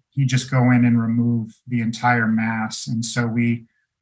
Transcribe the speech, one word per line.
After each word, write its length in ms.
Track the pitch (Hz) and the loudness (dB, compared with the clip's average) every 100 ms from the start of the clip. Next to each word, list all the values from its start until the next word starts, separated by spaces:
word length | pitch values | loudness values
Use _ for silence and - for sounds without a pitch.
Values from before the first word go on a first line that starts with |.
| _ | _
he 120 | - | -2
just 260 | 131 127 - | 0 0 0
go 220 | 131 123 | 2 4
in 140 | 123 120 | 4 4
and 160 | 117 | 2
remove 580 | 113 117 120 117 107 - - | 2 0 0 0 -4 -10 -6
the 140 | 120 | -4
entire 440 | 113 117 123 120 113 | -2 -2 0 2 2
mass. 640 | 110 113 110 110 - - | 0 0 -4 -6 -6 -6
And 160 | 117 | -4
so 240 | 120 123 120 | -4 -2 -2
we 380 | 117 120 117 - _ _ _ | 0 0 -2 -6 _ _ _